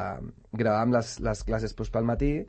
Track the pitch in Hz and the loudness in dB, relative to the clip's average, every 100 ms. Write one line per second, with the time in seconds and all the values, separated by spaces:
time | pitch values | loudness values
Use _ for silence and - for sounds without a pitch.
0 | 98 - - - - 110 110 107 120 120 | -4 -6 -10 -14 -10 0 2 4 4 2
1 | 113 - 117 107 - 110 110 - 110 113 | 2 -4 -4 -2 -2 -2 -2 -4 -4 0
2 | 117 120 143 151 | 0 2 2 0